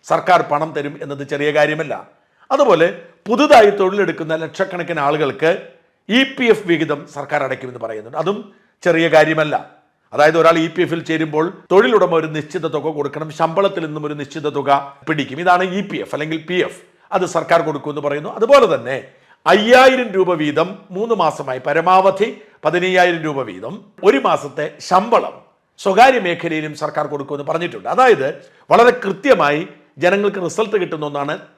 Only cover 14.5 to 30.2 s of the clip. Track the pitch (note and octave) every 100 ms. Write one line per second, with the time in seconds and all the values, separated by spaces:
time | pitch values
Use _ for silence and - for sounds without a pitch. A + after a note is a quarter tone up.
14.5 | C#3 C#3 C#3 - - - D3+ B2+ C3+ F3+
15.5 | F3+ F#3 F#3 G3+ D3+ G2 C#3+ D#3 D#3 D#3
16.5 | F3+ - - _ _ _ G3 F3 E3 D3+
17.5 | E3+ D#3+ C#3+ D3+ D3 C#3+ C#3+ D3+ - A3+
18.5 | C#4 A3 C#3 A#2 C3 - _ _ _ D#3
19.5 | G3 G#3+ B3 C4 C4 A#3 F#3+ F3+ E3+ D3+
20.5 | D3 F3 G3 _ F#3 A3+ G#3+ D#3+ D3 C#3
21.5 | C3 C#3+ D3+ E3 F#3+ F#3+ F#3+ A3+ - -
22.5 | _ D3+ F3 F#3 F#3 F3+ F3 D#3 C#3 A#2
23.5 | F#2 A2 G3+ _ _ G3 C4+ A3 D#3 C#3+
24.5 | C3 D3+ - - F#3 A3+ G#3+ - - _
25.5 | _ _ _ G3 F#3+ C4 B3+ F3+ E3+ E3+
26.5 | D#3 D#3 D3 D3+ D3 D3 D3 C#3 C#3+ C#3+
27.5 | D#3+ E3+ A#2 F#2+ F3+ B3+ F3 C3+ E3 -
28.5 | _ _ F3 A#3+ - G3 G3 C#4+ G#3 C#3+
29.5 | D3+ F#3 - _ - F3 G3+